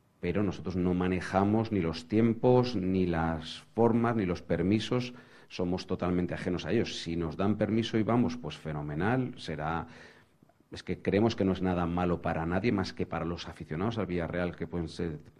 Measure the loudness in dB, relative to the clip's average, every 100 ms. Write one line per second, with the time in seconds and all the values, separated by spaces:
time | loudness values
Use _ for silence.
0 | _ _ -2 0 0 -2 -4 0 2 2
1 | 2 0 2 2 4 2 2 0 0 -2
2 | 0 4 4 4 6 6 4 0 0 2
3 | 2 2 0 -2 -6 -12 -6 2 4 4
4 | 2 2 0 -2 0 0 4 2 2 -2
5 | -2 -8 -20 -20 -14 -4 -2 -2 -2 -2
6 | 0 0 0 -2 -4 -4 0 0 0 -4
7 | -4 -2 -2 0 0 2 2 2 0 0
8 | 2 2 2 0 -8 -8 -8 -6 -4 -2
9 | 0 0 -2 -6 -8 -6 -4 -4 -6 -12
10 | -20 -20 _ _ _ _ _ -14 -8 -6
11 | 0 2 2 2 0 0 0 0 0 0
12 | 0 0 -2 -2 -2 0 0 0 -2 -4
13 | -6 -4 -4 -6 -8 -14 -8 -4 -2 -2
14 | -4 -4 -4 -2 -4 -4 -6 -6 -6 -6
15 | -6 -8 -12 -20